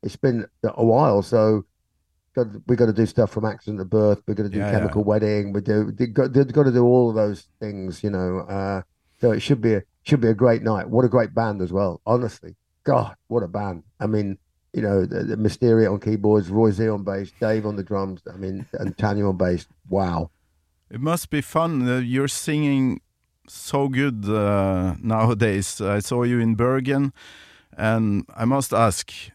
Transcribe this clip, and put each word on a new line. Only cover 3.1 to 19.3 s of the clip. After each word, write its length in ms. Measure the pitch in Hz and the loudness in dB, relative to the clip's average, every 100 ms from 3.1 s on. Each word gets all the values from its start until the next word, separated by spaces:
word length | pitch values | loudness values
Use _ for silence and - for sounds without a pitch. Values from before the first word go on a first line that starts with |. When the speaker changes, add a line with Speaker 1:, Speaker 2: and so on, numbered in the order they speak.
| - 110 | 2 0
Speaker 1:
from 140 | - 110 | 0 -6
Accident 360 | 98 - 107 | -6 -10 -8
of 80 | 95 | -2
Birth. 320 | 110 107 101 - | 2 2 2 -2
We're 80 | 104 | -4
gonna 140 | 104 | -4
do 100 | 104 | -4
Speaker 2:
Yeah, 120 | 104 | 0
Speaker 1:
Chemical 300 | 110 82 107 | 0 0 0
Speaker 2:
yeah. 60 | 104 | 0
Speaker 1:
Wedding. 460 | 107 107 104 101 | 2 0 -2 -2
We 80 | 101 | -4
do, 300 | 101 107 107 104 | 0 0 0 -2
we 80 | 123 | -2
got, 260 | 110 127 135 | 0 2 2
we 80 | 131 | 4
gotta 260 | 135 139 | 4 4
do 140 | 123 120 | 6 6
all 240 | 127 120 | 6 4
of 60 | 110 | 2
those 320 | 104 98 _ _ | 0 -2 _ _
things, 440 | 107 101 95 82 | -10 -8 -10 -6
you 80 | 107 | -4
know. 280 | 98 92 92 | -2 -2 -4
Uh, 420 | 85 98 98 98 - _ _ _ | -6 -6 -4 -6 -8 _ _ _
so 120 | 120 | 2
it 80 | 110 | 2
should 220 | - 139 | 0 2
be 120 | 113 | 2
a, 80 | 104 - _ | 0 -2 _
should 180 | - 147 | 0 2
be 60 | 113 | 4
a 60 | 107 | 4
great 260 | 123 113 | 4 4
night. 260 | 110 107 - | 0 -2 0
What 160 | 117 123 | 2 4
a 40 | |
great 240 | 123 110 | 4 2
band 280 | - 113 104 | -2 -2 -2
as 80 | 90 | -4
well. 260 | 92 98 85 - | -2 -2 -4 -2
Honestly, 500 | 123 117 - 82 87 _ _ - | 0 -2 -10 -20 -20 _ _ 0
God, 300 | 127 101 - _ | 0 0 -10 _
what 140 | 117 | -4
a 40 | 90 | -4
band. 360 | 104 104 87 _ _ | -6 -6 -8 _ _
I 60 | 107 | -2
mean, 300 | 107 101 95 _ _ _ | -2 -2 -6 _ _ _
you 80 | - | -6
know, 240 | 107 98 90 | 0 0 0
the, 180 | - 107 | -4 -4
the 120 | 110 | -2
Mysteria 540 | 107 - 123 113 110 | -2 0 2 4 4
on 80 | 101 | 0
keyboards, 500 | - 107 104 107 90 | -4 0 2 2 2
Roy 220 | 101 113 | 2 2
Z 160 | 98 110 | 2 -2
on 160 | 104 | -2
bass, 300 | 98 98 95 _ | -6 -6 -10 _
Dave 240 | 113 110 107 | -2 -2 -2
on 100 | 101 | -8
the 80 | |
drums. 380 | 90 101 98 92 - | -6 -4 -6 -8 -16
I 60 | 95 | -12
mean, 280 | 95 95 104 | -10 -10 -10
and 240 | - 95 - | -8 -8 -2
Tanya 300 | 107 104 | -2 0
on 80 | 101 | 0